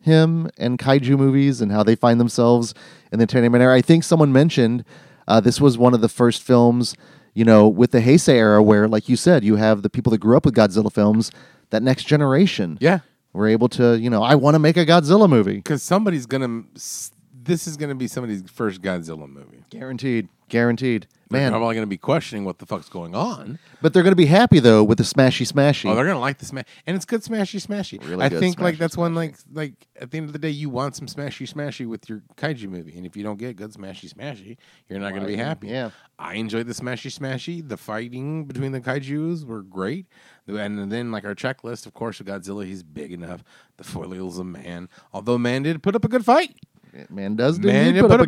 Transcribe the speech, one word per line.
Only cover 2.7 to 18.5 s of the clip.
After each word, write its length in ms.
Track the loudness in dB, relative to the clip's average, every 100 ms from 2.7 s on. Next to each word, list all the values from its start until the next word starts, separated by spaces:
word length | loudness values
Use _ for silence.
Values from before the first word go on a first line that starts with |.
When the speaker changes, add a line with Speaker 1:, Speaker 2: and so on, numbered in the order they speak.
| -10 -20 -20 -8
Speaker 1:
in 60 | 0
the 40 |
entertainment 400 | 2 4 2 4
era. 120 | 6 4
I 60 |
think 200 | 6 4
someone 280 | 4 2 4
mentioned, 520 | 4 4 2 0 -2 -8 -20 _ _ 2
uh, 120 | 4
this 200 | 4 4
was 180 | 2 6
one 160 | 4
of 60 | 4
the 80 | 0
first 340 | 2 0 0
films, 520 | 2 4 4 2 -4 -8 _ _ _
you 100 | 0
know, 240 | 6 8 8
with 240 | 6 2
the 80 | 4
Heisei 340 | 4 4 6
era 280 | 4 6 6
where, 260 | 6 6 4
like 200 | 0 0
you 80 | 0
said, 280 | 4 2
you 120 | 2 2
have 260 | 2 2
the 80 | -2
people 200 | -2 0
that 80 | 0
grew 180 | 4 4
up 80 |
with 100 | 4
Godzilla 380 | 2 2 2 -2
films, 380 | 0 2 2 -2 -10 -20 _ -6
that 120 | -2
next 220 | 0 -2
generation 720 | 0 0 2 2 2 0 -8 -2
Speaker 2:
Yeah. 200 | 0 0 -4 _ _
Speaker 1:
were 140 | -2 0
able 200 | 2 0
to, 280 | 2 2 2
you 120 | 0
know, 120 | -2
"I 120 | 2
wanna 240 | 4 4 4
make 180 | 4 2
a 80 |
Godzilla 440 | 4 4 4 4 6
movie." 340 | 4 2 -4
Speaker 2:
'Cause 200 | -6 -6
somebody's 440 | -2 -2 0 -4 -6
gonna, 380 | -6 -6 -8 -12
s-, 380 | -20 -16 -16 -16 _ _ -14
this 220 | -6 -4 -6
is 80 | -10
gonna 180 | -8
be 140 | -8 -8
somebody's 340 | -8 -8 -10 -12